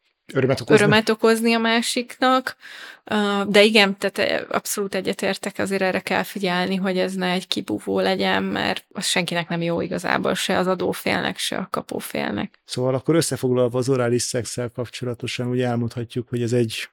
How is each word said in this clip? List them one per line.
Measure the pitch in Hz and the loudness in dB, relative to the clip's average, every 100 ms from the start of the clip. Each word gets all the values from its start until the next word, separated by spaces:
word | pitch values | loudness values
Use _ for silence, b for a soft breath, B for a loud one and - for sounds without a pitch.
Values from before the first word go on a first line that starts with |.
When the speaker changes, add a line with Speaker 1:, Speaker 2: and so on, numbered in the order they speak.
| _ _ - | _ _ -6
Speaker 1:
Örömet | 143 127 131 | 0 2 2
okozni. | 117 214 | 4 4
Speaker 2:
örömet | 208 214 220 | 6 4 4
okozni | 220 226 226 233 | 2 4 4 2
a | 226 | 2
másiknak. | 226 233 233 247 240 - 254 254 - - B B B B | 2 0 0 -4 -4 0 2 2 0 -10 B B B B
Ö, | - 214 202 202 202 | -4 0 2 0 4
de | 202 | 8
igen, | 214 220 196 196 | 8 8 4 4
tehát, | 196 - | -2 0
ö, | - 78 - - | 0 -2 -2 -4
abszolút | - - 196 190 | -4 -4 -4 -4
egyetértek, | 190 196 196 196 202 - | -4 -2 -2 -2 -4 -4
azért | 196 196 | -2 0
erre | 190 185 | 0 -2
kell | - 185 | 0 -2
figyelni, | 185 202 185 180 185 190 | -2 -4 -2 0 0 0
hogy | 190 185 | 0 0
ez | 185 | -2
ne | 190 180 | -2 -2
egy | 180 - | -2 -4
kibúvó | 220 196 208 202 196 | -6 -4 -6 -2 0
legyen, | 190 190 190 190 | 0 0 0 0
mert | 190 196 202 190 - | 0 -2 -2 -4 -8
az | - - | -6 -2
senkinek | 190 175 175 170 | -2 -2 -2 -4
nem | 170 | -4
jó | 170 170 | -2 -2
igazából, | 180 180 180 - - | -4 -4 0 0 0
se | 185 - 185 | -2 0 0
az | 185 | 0
adófélnek, | 185 185 180 - 185 - 180 | 0 -2 -2 -2 -2 -2 -4
se | - - | -4 -4
a | 190 | -6
kapófélnek. | - - - - - - 202 202 _ - | -8 -6 -8 -6 -6 -4 -6 -8 _ -10
Speaker 1:
Szóval | 131 127 131 | -4 0 0
akkor | - 160 | 2 2
összefoglalva | - 131 127 123 123 127 | 2 0 0 2 2 2
az | 123 | 0
orális | 131 120 120 | 2 2 0
szexszel | - 123 104 - 120 | 0 -4 -6 -6 -6
kapcsolatosan | - 117 - 123 117 113 - 123 | -6 -8 -6 -8 -6 -6 -4 -2
úgy | 123 | 0
elmondhatjuk, | 123 120 117 127 117 127 - | 0 0 -2 -4 -6 -6 -4
hogy | 120 | -4
ez | 117 | 0
egy | 123 113 - - | 2 0 -2 -10